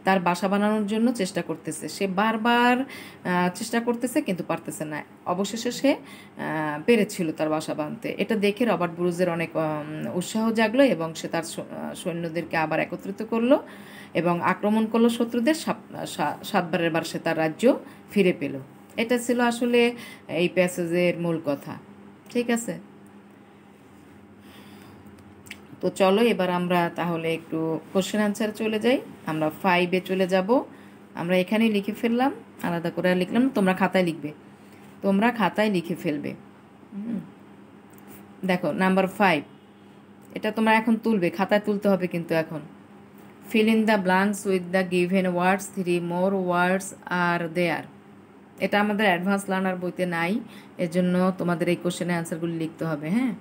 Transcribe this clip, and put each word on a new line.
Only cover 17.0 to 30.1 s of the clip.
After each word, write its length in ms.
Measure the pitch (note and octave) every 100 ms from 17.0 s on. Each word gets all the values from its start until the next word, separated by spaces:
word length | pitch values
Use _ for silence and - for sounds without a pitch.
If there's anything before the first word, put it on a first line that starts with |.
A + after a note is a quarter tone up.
সে 180 | D#3 E3
তার 180 | - D#3
রাজ্য 420 | D#3+ D#3 A#3 - - - -
ফিরে 220 | G#3 F3+ F3+
পেল। 200 | C#3+ C3+ C3+ - - -
এটা 200 | A3+ B3
ছিল 240 | A#3+ A#3+
আসলে 540 | A#3+ A#3 A#3+ A#3+ A#3+ A#3+ - - -
এই 220 | C#3+ F3
প্যাসেজের 720 | - F3+ F3+ E3+ F3 F3 E3+
মূল 220 | E3+ E3 D3
কথা। 320 | C#3 - - - - - - -
ঠিক 200 | A#3+ A#3
আছে? 300 | A#3 - E3+ - - - - - - - - - - - - - - - - - - - - - - - - - - - - - -
তো 80 | F#3
চলো 320 | - F#3+ G3
এবার 280 | A#3 G3 F3+
আমরা 400 | F3+ F3+ F3+ E3+ E3+
তাহলে 380 | E3+ E3+ E3
একটু 460 | E3 D#3+ E3 D#3+ D#3 -
কোশ্চেন 280 | G3 F#3+ G#3+
আনসার 300 | G#3 G3+ G#3+ G#3+
চলে 240 | A3 A3
যাই। 220 | A3+ C#4 - - -
আমরা 260 | D#3 D#3 D#3
ফাইভে 400 | G3 F3 F3+ F#3
চলে 220 | F3+